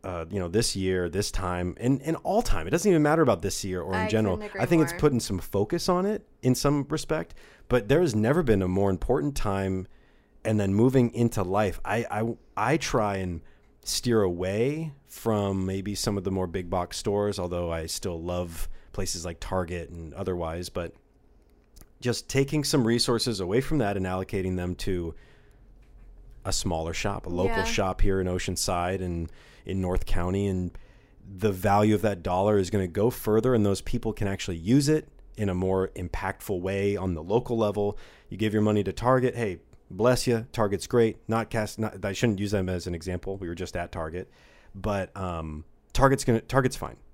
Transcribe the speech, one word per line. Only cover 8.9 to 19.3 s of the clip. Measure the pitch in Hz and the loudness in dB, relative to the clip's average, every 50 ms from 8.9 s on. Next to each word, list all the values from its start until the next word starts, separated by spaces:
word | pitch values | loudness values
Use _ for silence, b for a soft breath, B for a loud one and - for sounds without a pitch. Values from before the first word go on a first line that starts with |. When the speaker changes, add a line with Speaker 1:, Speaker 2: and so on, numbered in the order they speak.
| 95 87 - - 123 151 143 147 139 | 2 0 0 0 0 0 0 -2 -2
Speaker 1:
time. | - - 107 98 98 98 95 95 92 92 b b b b b b b b b b b _ | 0 0 0 0 0 0 0 -2 -2 -4 b b b b b b b b b b b _
And | 110 110 107 | 0 0 2
then | 101 95 95 | 2 2 4
moving | 101 117 131 127 135 120 117 - | 4 4 6 6 6 4 4 2
into | 117 120 117 - 110 95 | 2 0 2 2 -2 -2
life, | 90 95 101 107 98 - - - | 0 0 2 0 0 -2 -4 -4
I, | - 101 117 117 - | -4 -2 -2 -2 -4
I, | - 107 113 117 110 - _ _ _ - 107 120 147 | -4 -4 -4 -4 -6 -8 _ _ _ -2 0 2 0
I | |
try | - - - - 123 107 104 101 | 0 0 0 0 0 0 2 0
and | 95 95 90 87 80 b b b b b b b b - | -2 -2 -4 -6 -8 b b b b b b b b -8
steer | - - - - 123 117 110 101 | -6 -6 -2 0 2 4 4 4
away | 92 87 85 92 92 98 107 120 139 147 156 165 156 139 - _ | 4 2 -2 -2 -2 0 0 0 0 -2 -4 -6 -8 -10 -14 _
from | _ - - - 113 110 104 101 98 98 95 95 | _ -20 -6 -2 0 0 2 2 0 0 0 -2
maybe | 95 95 98 92 104 101 | -2 -2 -4 -4 -4 -6
some | - - 117 104 | -2 -2 -2 -2
of | 101 90 | -2 -2
the | 98 | -2
more | 95 95 92 | -2 -2 -2
big | 90 85 95 90 85 | -2 -4 -6 -4 -2
box | 95 90 87 - - | -2 -2 -2 -4 -8
stores, | - - 107 101 104 104 104 101 98 | -6 -4 -2 0 0 0 0 -2 -2
although | 90 90 87 87 87 85 | -4 -4 -4 -4 -4 -2
I | 82 82 80 | -4 -4 -6
still | 82 - - - 98 85 82 | -6 -8 -6 -6 -6 -6 -6
love | 82 87 87 90 90 85 82 82 - b b b b b - | -6 -4 -4 -4 -4 -6 -6 -6 -6 b b b b b -6
places | - 98 90 - 90 82 | -4 -4 -4 -4 -6 -8
like | 87 | -10